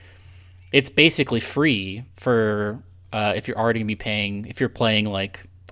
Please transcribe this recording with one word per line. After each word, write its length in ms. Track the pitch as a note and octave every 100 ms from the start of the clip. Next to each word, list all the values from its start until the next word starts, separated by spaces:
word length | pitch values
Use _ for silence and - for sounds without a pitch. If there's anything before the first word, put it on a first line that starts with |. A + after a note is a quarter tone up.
| - - - - - - -
it's 160 | C#3 C3
basically 520 | - D#3 - C3+ A#2
free 640 | - C#3 D#3 G#2+ F#2+ G#2 B2+ -
for, 680 | C3 B2 G#3+ G#3 G#3 A#3 - - -
uh, 220 | G#2+ G#2 G2+
if 100 | B2+
you're 120 | A2+
already 220 | A2+ A2+
gonna 80 | G#2+
be 60 |
paying, 520 | G#2 A2+ G#2 G2+ G2+ A2+
if 140 | -
you're 80 | B2
playing, 340 | - A#2 G#2+
like, 400 | G#2+ G2 G2 - - - -